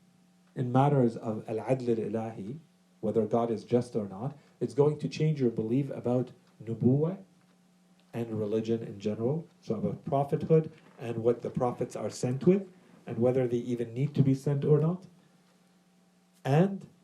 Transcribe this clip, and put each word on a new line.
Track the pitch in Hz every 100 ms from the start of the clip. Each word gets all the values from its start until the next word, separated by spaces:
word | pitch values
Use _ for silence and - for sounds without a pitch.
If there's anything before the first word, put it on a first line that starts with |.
| _ _ _ _ _ -
in | 123
matters | 123 143 139 120 110
of | 117 107 -
Al-Adl | 110 107 131 120
Al-Ilahi, | 113 101 110 110 113 98 147 - _ _ _
whether | 104 104 104
God | 117 117
is | 107
just | - 123 120 120
or | 101
not, | 95 127 - - _
it's | 120
going | - 143 147
to | 160
change | - 156 147
your | 123
belief | 113 110 127 139
about | - 120 123 120 - _ - 113
Nubuwah | 110 117 139 160 196 - _ _ _ _ _ _ _ _
and | 117 113 107
religion | 104 110 113 113
in | 117 101
general, | 104 107 117 160 - _
so | - 107
about | 98 - -
prophethood | 139 143 156 - 160 156 - - -
and | 117 117
what | 113 117
the | 110
prophets | - 123 - 127 -
are | 110
sent | - 123 135 165
with, | 196 196 - - - -
and | 110
whether | 123 127 123
they | 120
even | 123 117 113
need | 117 143 -
to |
be | 131
sent | 135 - 139 156
or | 151
not, | 156 180 - - _ _ _ _ _ _ _ _ _ _ _ _
and | 135 139 196 196 - _